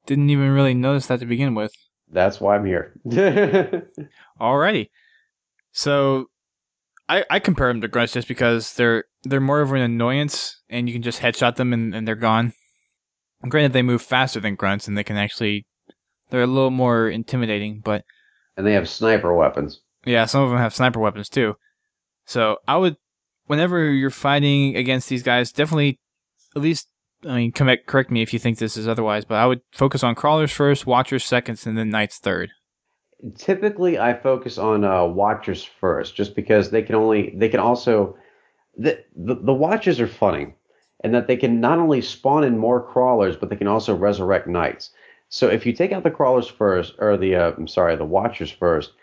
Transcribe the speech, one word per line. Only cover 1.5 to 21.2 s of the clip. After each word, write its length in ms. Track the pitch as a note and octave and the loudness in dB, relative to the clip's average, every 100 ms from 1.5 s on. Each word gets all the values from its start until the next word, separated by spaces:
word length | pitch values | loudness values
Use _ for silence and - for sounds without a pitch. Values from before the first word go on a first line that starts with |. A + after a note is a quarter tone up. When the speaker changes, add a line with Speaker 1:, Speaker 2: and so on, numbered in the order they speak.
Speaker 1:
with. 180 | A2 G#2+ - _ _ _ | -2 -4 -8 _ _ _
Speaker 2:
That's 300 | F2 F#2+ - | 0 0 2
why 140 | G2 G#2 | 2 2
I'm 100 | G2+ | 2
here. 280 | F2+ - - A#2+ | -4 -4 -14 -4
<laughs> 20 | A#2+ G3 F#3+ G3+ F#3+ F3 F3 - - D3 _ - _ | 0 2 2 2 2 0 -6 -10 -18 -20 _ -20 _
Speaker 1:
Alrighty. 500 | A2 C#3 E3+ G#3 G#2+ _ _ _ _ _ _ _ _ | -2 2 2 0 -4 _ _ _ _ _ _ _ _
So, 540 | - D3 C#3+ C#3 C3+ C3 _ _ _ _ _ _ _ - | -6 0 2 2 0 -4 _ _ _ _ _ _ _ -2
I, 140 | E3+ - | 0 2
I 100 | F#3 | 0
compare 280 | G3+ E3 C3 | 2 2 0
them 140 | A#2+ | 0
to 60 | G#2 | -2
grunts 260 | B2 A#2+ | -2 -2
just 140 | B2 A#2 | -2 -6
because 460 | A#2+ A#2+ A#2 A2 | 0 0 0 -2
they're, 320 | - A#2+ A#2 - _ | 0 2 2 -2 _
they're 160 | B2+ C#3 | -4 -2
more 220 | C3+ D3 | 0 0
of 100 | C#3+ | 0
an 100 | C3+ | 0
annoyance, 800 | A#2+ A#2 A#2 C3+ D3 - - - _ | 0 0 0 0 -2 -6 -10 -14 _
and 180 | A#2+ A#2+ | -6 -4
you 60 | |
can 80 | A#2+ | -4
just 180 | A#2 A#2 | -6 -2
headshot 340 | B2 A#2+ B2 A#2 | -2 0 -2 0
them 160 | B2 | -2
and, 200 | A#2+ A2+ G2+ | 0 -2 -4
and 120 | A2 | -6
they're 80 | A2 | -2
gone. 380 | A#2 A2 A#2+ - _ _ _ _ _ _ _ _ B2+ | 0 2 0 -4 _ _ _ _ _ _ _ _ -2
Granted, 260 | D3+ D3 | 2 2
they 100 | B2+ | 2
move 180 | B2 A#2+ | 2 0
faster 380 | - B2+ C3 A2+ | 0 -2 -2 -4
than 160 | G#2 G2 | -6 -4
grunts, 320 | G2 G2+ - | -2 -4 -4
and 100 | G#2 | -8
they 60 | |
can 140 | G2+ G#2 | -4 -4
actually, 480 | G#2 - A2 G#2 - _ _ _ _ _ _ | -4 -4 -4 -4 -8 _ _ _ _ _ _
they're 120 | B2+ | -2
a 40 | B2 | 0
little 240 | C3 C3 | 2 0
more 360 | B2+ B2+ A#2 A2+ | 2 2 2 0
intimidating, 720 | G#2 A2+ B2+ A2+ G#2 G#2 G#2+ | -2 -4 -4 -2 -4 -6 -8
but 200 | G#2+ G#2 - _ _ _ _ - | -6 -6 -6 _ _ _ _ -2
Speaker 2:
And 80 | G2 | 2
they 80 | |
have 160 | G2+ E2 | 2 0
sniper 440 | - A2+ A2 F2 | -2 2 2 2
weapons. 480 | F2 D2+ - D2 - _ _ - | 4 2 2 -8 -10 _ _ 0
Speaker 1:
Yeah, 200 | A#2+ A2+ | 0 2
some 160 | C#3 | 2
of 60 | C3+ | 2
them 80 | B2 | 2
have 140 | A#2 | 0
sniper 260 | - B2+ A#2+ | 0 0 2
weapons, 300 | A2 G#2 | -2 -2